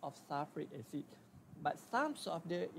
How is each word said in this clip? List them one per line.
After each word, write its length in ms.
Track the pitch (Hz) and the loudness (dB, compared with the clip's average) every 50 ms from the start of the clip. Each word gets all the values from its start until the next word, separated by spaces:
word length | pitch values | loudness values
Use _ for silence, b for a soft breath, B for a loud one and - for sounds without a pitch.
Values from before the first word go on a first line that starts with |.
of 140 | - 143 - - - - | -6 -6 -6 -6 -4 -2
sulfuric 420 | 147 143 151 147 - 156 151 - | 0 0 0 0 -2 -4 -4 -4
acid. 320 | - 139 113 - - 143 - - - - - - - - - - - - | -4 -8 -6 -4 -4 -4 -4 -4 -10 -18 -18 -18 -20 -18 -18 -16 -4 0
But 160 | - 143 - - - - | 2 2 2 0 0 2
some 240 | - 247 294 311 285 - - | 4 6 6 4 2 0 0
of 140 | 196 165 170 - | 0 0 0 2
the 220 | 165 175 175 180 - - | 2 2 2 2 2 0